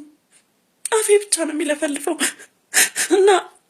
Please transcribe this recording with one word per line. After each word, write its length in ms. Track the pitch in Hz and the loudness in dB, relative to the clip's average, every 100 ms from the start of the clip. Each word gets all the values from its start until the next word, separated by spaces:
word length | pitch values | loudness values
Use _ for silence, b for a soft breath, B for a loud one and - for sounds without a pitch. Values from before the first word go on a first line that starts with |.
| - _ _ _ _ _ _ _ | -8 _ _ _ _ _ _ _
አፌ 220 | - 440 427 415 | -4 -2 2 2
ብቻ 160 | 415 330 | 2 -4
ነው 160 | 311 | -2
የሚለፈልፈው 640 | 302 294 302 311 277 359 311 - - - _ _ B B B B | -4 -4 -4 -4 -4 -6 -4 -6 -8 -20 _ _ B B B B
እና 180 | 381 392 370 - _ | 4 4 2 0 _